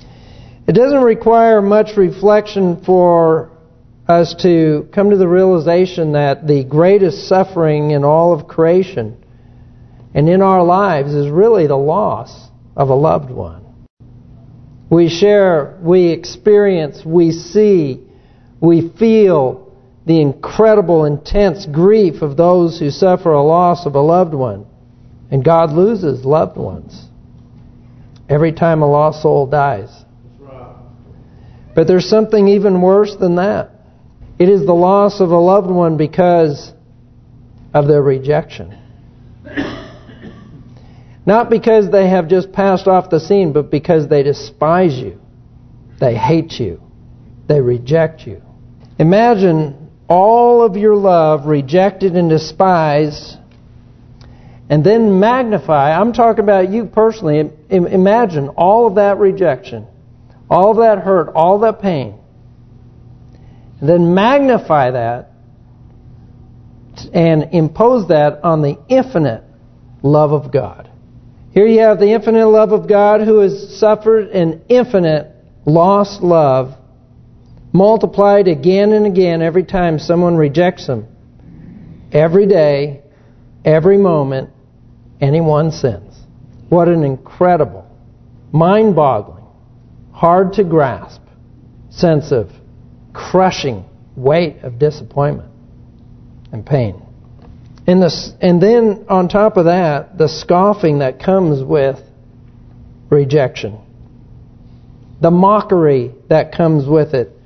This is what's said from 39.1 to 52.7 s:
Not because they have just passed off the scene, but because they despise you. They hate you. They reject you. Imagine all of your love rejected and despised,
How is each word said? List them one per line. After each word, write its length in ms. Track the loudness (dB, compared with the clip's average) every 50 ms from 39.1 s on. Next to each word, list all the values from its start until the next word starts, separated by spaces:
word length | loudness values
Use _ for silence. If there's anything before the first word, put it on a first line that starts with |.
| -20 -20 -20 -20 -20 -20 -20 -14 -10 -10 -10 -10 -10 -16 -18 -20 -20 -20 -20 -20 -20 -20 -20 -20 -20 -20 -20 -20 -20 -20 -20 -20 -20 -20 -20 -20 -20 -20 -20 -20 -20 -8 -2
Not 240 | 0 0 0 2 0
because 400 | -2 -2 0 2 2 2 2 2
they 180 | 0 0 2 2
have 200 | 0 0 0 0
just 240 | -2 -2 -2 -4
passed 340 | -4 -2 -2 0 0 0 0
off 240 | 2 0 0 0 0
the 80 | -4 -4
scene, 340 | -2 0 0 0 0 0
but 180 | -2 -2 -4 -2
because 360 | -4 -6 -2 0 0 0 0 0
they 140 | 0 0
despise 720 | 0 0 -2 -6 -8 -16 -8 -4 -2 0 0 0 0 0 -2
you. 260 | -4 -10 -12 -16 -18 -20 -20 -20 -20 -20 -20 -20 -20 -20 -20 -20 -20 -20 -18 -8 -4
They 160 | -2 -2 -2
hate 380 | -2 -2 0 0 -2 -2 -6
you. 280 | -8 -10 -8 -8 -10 -14 -18 -20 -20 -20 -20 -20 -20 -20 -20 -20 -20 -14 -4 -2
They 120 | -2 0
reject 640 | 0 0 -2 -4 -4 -2 0 0 0 -2 -4 -10 -18
you. 160 | -18 -18 -20 -20 -20 -20 -20 -20 -20 -20 -20 -20 -14 -4 -2
Imagine 920 | 0 2 2 4 4 2 2 2 2 0 0 0 -4 -6 -8 -16 -20 -20 -20 _ _ 0
all 540 | 0 2 2 2 4 4 4 4 4 4
of 140 | 2 2 0
your 180 | 0 0 2 2
love 520 | 2 2 2 2 2 2 2 0 -2 -2
rejected 680 | -2 -2 -2 -2 -2 0 0 0 0 -2 -2 -4 -2 0
and 140 | 0 0 0
despised, 1080 | 0 -2 -2 -6 -4 -2 0 0